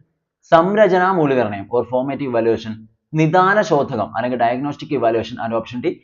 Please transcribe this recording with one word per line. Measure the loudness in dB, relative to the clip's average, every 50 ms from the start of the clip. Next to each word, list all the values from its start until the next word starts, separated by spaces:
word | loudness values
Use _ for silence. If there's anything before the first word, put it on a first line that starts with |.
| -18 _ _ _ _ _ _ _ _ _
സംരചനാ | 2 4 4 2 4 4 4 4 4 2 2 2
മൂല്യനിർണ്ണയം, | 2 2 2 2 2 2 0 0 -4 -8 -6 -2 -2
or | -2 -2
formative | 0 -2 -2 -2 -2 -4 -6 -4 -2 -2
evaluation, | 0 2 2 0 0 -4 -8 -12 -12 -14 -20 _ _ _ _ 0
നിദാന | 0 2 4 4 4 4 4 2 2
ശോധകം | 2 2 0 0 0 0 -2 -4 -4 -4 -4
അല്ലെങ്കിൽ | -4 -4 -4 -2 0
diagnostic | 0 0 0 -2 -4 -6 -6 -8 -8 -6 -4 0
evaluation, | 0 0 0 0 -2 -4 -8 -8 -6
and | -4 -4 -4
option | -6 -6 -8 -6 -4
D, | -4 -6 -6